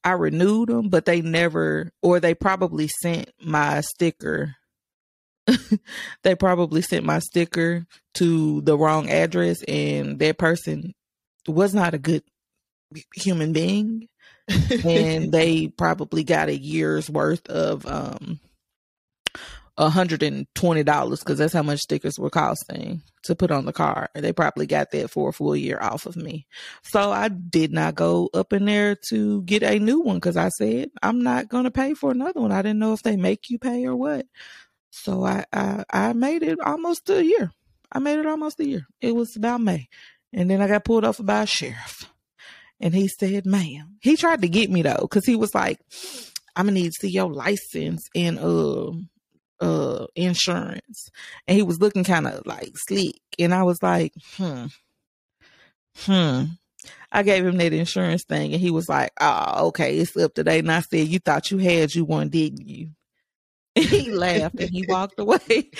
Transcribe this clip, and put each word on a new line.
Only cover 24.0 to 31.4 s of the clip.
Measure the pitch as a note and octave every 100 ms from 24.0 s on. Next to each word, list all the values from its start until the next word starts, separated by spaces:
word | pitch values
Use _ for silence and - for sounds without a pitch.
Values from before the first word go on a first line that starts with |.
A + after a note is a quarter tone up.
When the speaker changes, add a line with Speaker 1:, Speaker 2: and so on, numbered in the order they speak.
| -
Speaker 1:
And | D3+ D#3+
they |
probably | E3+ D#3 D3+ D3+
got | D3 C#3+
that | D3 C#3
for | - C#3+
a |
full | - D3 D3
year | C#3+ -
off | G#2+ C#3 -
of | E3+
me. | E3 D#3 - - - -
So | - G#3 G3+
I | G3 G#3+
did | F#3 F3 E3 D#3
not | D#3+ D#3 D3+
go | E3 F3 F3
up | F#3 F#3+
in | G3+ G3+
there | G#3 G#3 G3+ -
to | A3 G#3 G#3
get | F3+ G#3
a | G3+ G#3
new | G#3+ C#4+
one | D#4 F3+
'cause | F3+ E3+
I | F3+
said, | - G#3+ A#3 C#4 -
"I'm | - A#3+
not | B3 B3